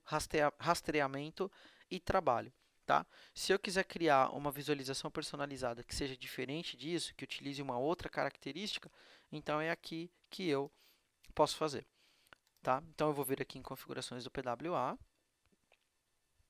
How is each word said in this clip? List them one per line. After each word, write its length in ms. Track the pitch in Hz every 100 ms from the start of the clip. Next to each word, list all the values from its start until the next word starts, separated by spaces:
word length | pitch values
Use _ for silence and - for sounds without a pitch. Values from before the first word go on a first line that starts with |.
rastrea-, 480 | - 156 - 156 147 -
rastreamento 920 | 151 - - 151 139 135 151 - 196 - - - -
e 100 | -
trabalho, 520 | - - 151 117 110 - _ _ -
tá? 200 | 143 - - -
Se 180 | - -
eu 60 | 196
quiser 260 | - 185
criar 460 | 185 - 165 135 131
uma 200 | 139 143
visualização 600 | 139 139 143 131 135 156
personalizada 720 | 160 151 147 143 135 127 120
que 120 | -
seja 220 | - 139 131
diferente 600 | - - 127 151 - 117
disso, 380 | 139 170 -
que 100 | -
utilize 380 | 135 - 139 139
uma 160 | 139 120
outra 300 | 139 180 -
característica, 840 | - 139 - 139 147 202 - - - - - -
então 300 | 151 147 151
é 100 | 160
aqui 400 | 175 - 160 175 _ _
que 200 | - 180
eu 220 | 139 143 _ _ _ _ _ -
posso 220 | - 151 -
fazer, 300 | 160 135 - _ _ _ - - _ _
tá? 200 | - 131 160
Então, 200 | 151 151
eu 60 |
vou 100 | 143
vir 160 | 135 135
aqui 160 | 131 135
em 40 |
configurações 640 | 123 135 - 131 - 123
do 60 | 123
P 120 | -
W 320 | 123 120 156
A. 240 | 160 127 240 - _ _ _ _ _ _ _ _ _ _ _ _ _